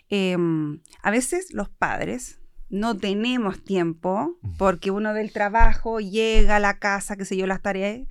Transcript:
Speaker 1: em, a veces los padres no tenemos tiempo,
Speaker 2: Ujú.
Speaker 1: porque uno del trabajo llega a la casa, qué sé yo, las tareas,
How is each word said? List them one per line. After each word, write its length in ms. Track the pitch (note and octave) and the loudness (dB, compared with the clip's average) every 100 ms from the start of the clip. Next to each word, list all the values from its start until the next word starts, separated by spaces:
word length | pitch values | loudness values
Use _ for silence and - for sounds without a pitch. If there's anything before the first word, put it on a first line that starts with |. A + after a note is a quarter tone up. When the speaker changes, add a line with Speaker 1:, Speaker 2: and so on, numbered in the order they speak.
| _ | _
Speaker 1:
em, 720 | G3+ F#3 F3+ E3+ D#3+ D3+ D3+ _ - | -2 0 0 0 0 -2 -8 _ -6
a 80 | G#3 | -2
veces 420 | A3+ B3+ F4+ F#4 | 0 -2 -4 -6
los 160 | G#3+ G3+ | -8 -10
padres 720 | - D#3+ G2+ - B3 - - - - - | -4 -2 -2 -4 -6 -12 -18 -20 -16 -8
no 260 | G3 A3+ G3 | -4 -2 -2
tenemos 640 | G3+ G3+ A#3+ B3+ G#3 F3+ | -2 -2 -2 -2 -2 -6
tiempo, 760 | - F#3+ E3+ E3 F#3 G3 D4 F4 | -4 -2 -2 -2 -4 -2 -4 -6
Speaker 2:
Ujú. 140 | G2+ - | -12 0
Speaker 1:
porque 340 | F#3+ F3 G3 | 0 0 -4
uno 220 | G3 G#3+ | -4 -4
del 200 | G#3+ G#3+ | -4 -6
trabajo 680 | - G3+ A3 A3+ - A3+ A3+ | -2 0 6 8 6 2 -4
llega 560 | G3 G#3+ A3 A3 G3+ G#3 | -4 -2 4 8 8 6
a 40 | |
la 180 | G3+ G3+ | 2 0
casa, 380 | G#3 G3 - G3+ | -2 -4 -6 -8
qué 80 | |
sé 120 | G3 F#3+ | -6 -4
yo, 100 | F#3+ | -2
las 140 | F#3+ | -2
tareas, 440 | G3+ F#3+ G3+ A#3 C4+ | -4 -4 -4 -6 -10